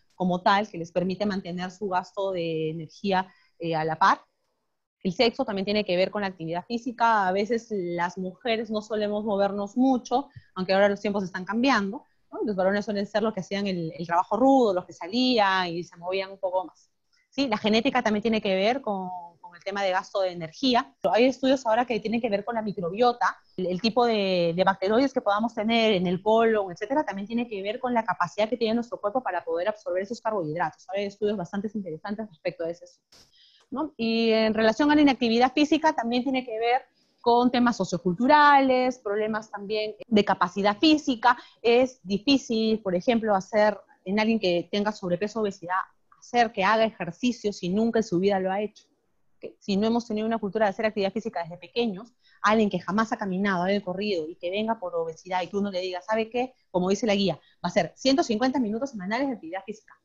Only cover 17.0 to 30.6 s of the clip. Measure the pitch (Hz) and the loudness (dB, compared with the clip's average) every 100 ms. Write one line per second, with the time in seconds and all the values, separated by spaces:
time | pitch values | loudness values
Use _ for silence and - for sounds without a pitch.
17 | _ _ _ - 277 208 214 220 262 247 | _ _ _ -4 -2 0 2 2 2 0
18 | 226 214 226 220 202 190 208 262 220 196 | 0 0 0 -2 0 0 0 -2 -4 -6
19 | 185 180 175 170 175 170 196 202 196 185 | -8 -10 -14 -20 -20 -14 -8 -2 0 -2
20 | 185 202 185 175 160 - 262 233 269 _ | -2 -2 -2 -4 -10 -2 0 2 -2 _
21 | 180 208 262 247 262 269 226 226 254 220 | 0 4 4 2 0 0 2 0 0 -4
22 | 214 233 233 202 208 233 220 202 165 202 | -2 -2 -2 -4 -4 -6 -6 -6 -6 2
23 | 247 240 190 - _ - 180 180 226 240 | 2 2 -2 -4 _ -6 -4 -2 0 2
24 | 240 214 190 180 170 170 185 196 190 226 | 2 2 0 0 0 2 2 2 0 2
25 | 277 254 208 202 233 226 214 233 220 185 | 2 0 0 0 -2 -2 0 2 4 2
26 | 180 180 214 226 226 214 190 170 214 285 | 0 0 2 4 4 2 -2 -8 -2 -2
27 | 302 196 208 233 240 196 202 247 247 233 | -2 -8 -6 -6 -4 -6 -6 -4 -2 0
28 | 220 180 170 - 214 247 220 233 233 180 | 0 -2 -4 -2 -2 0 0 0 -4 -6
29 | 202 254 214 175 165 165 196 214 180 180 | -4 -4 -4 -6 -4 -2 -2 -4 -4 -4
30 | 202 233 226 214 151 165 | -4 -6 -4 -4 -4 -4